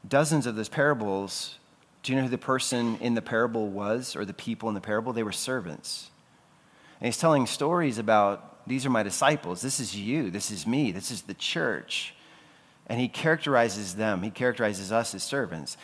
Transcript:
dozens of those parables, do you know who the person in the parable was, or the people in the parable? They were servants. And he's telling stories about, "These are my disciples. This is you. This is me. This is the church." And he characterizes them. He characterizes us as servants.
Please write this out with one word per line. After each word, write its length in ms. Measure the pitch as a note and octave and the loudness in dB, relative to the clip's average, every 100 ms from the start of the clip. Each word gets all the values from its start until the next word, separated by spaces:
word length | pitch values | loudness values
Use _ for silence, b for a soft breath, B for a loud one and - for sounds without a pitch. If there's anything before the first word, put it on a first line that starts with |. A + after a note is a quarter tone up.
| - | 4
dozens 400 | C#3 D3+ D#3 A#2+ | 4 6 2 2
of 100 | A2 | -2
those 120 | G#2 | -4
parables, 880 | - C#3+ C3+ G#2 G2 G2 - - - _ _ _ _ | 2 4 4 0 -2 -2 -6 -8 -12 _ _ _ _
do 100 | - | -2
you 40 | C3 | 0
know 80 | |
who 60 | C3 | 0
the 80 | A#2+ | -2
person 580 | - C3 - A#2+ A#2 A2 | 0 0 0 0 0 0
in 140 | A#2+ | 0
the 60 | A#2 | 0
parable 480 | - A2+ A#2+ A2+ G#2+ | 0 0 2 0 -2
was, 460 | G2 G2+ A#2 B2+ | -4 -2 -2 -2
or 100 | - | -6
the 80 | G2 | -6
people 360 | F#2+ - A2+ A2 | -6 -8 -4 -4
in 60 | |
the 60 | G2+ | -4
parable? 320 | G#2+ G#2+ A#2 | -2 -2 0
They 120 | A#2 | -2
were 80 | G#2+ | -2
servants. 800 | F#2 - C3 F2 D2+ - - - _ _ _ _ B B B B B | -4 -4 -4 -6 -12 -10 -10 -12 _ _ _ _ B B B B B
And 60 | A#2+ | -4
he's 120 | - | 2
telling 280 | E3+ D3 A#2+ | 4 6 4
stories 520 | - D3 F3 D3+ A2 | 0 2 2 2 0
about, 680 | G#2+ G#2+ G2+ G2+ - - - | 4 6 6 2 -8 -18 -6
"These 200 | C3 C3 | -2 2
are 40 | |
my 120 | A#2 | 2
disciples. 580 | G2+ - C#3 D3+ - F2+ | 2 4 4 4 -2 -6
This 180 | C3 - | -2 -2
is 160 | A2 | -4
you. 360 | G2+ G2+ D3+ A2 | -6 -2 -2 -2
This 200 | F#2+ - | -4 -6
is 160 | G2+ A2 | -4 0
me. 260 | C3 B2+ | 2 2
This 180 | F#2 F#2+ | -2 -6
is 120 | A2 | -8
the 120 | - | -10
church." 800 | G2 - E3+ C#3+ D#2+ - - - B B B B B B B - | -8 -4 0 0 -2 -4 -8 -8 B B B B B B B -6
And 120 | A#2 | -2
he 80 | B2 | -2
characterizes 920 | - D#3+ D#3 C#3+ B2+ A#2 G2 G2 F#2 | 0 2 2 4 4 4 0 -6 -2
them. 260 | A2 F#2+ | 0 0
He 80 | G2+ | -4
characterizes 600 | - B2 A2+ A2 F#2+ F#2+ | 0 0 2 0 0 0
us 240 | A2+ A2+ | 0 0
as 80 | F#2+ | -6
servants. 540 | - C#3 G#2 E2 C#2 - | -4 -2 -4 -6 -10 -14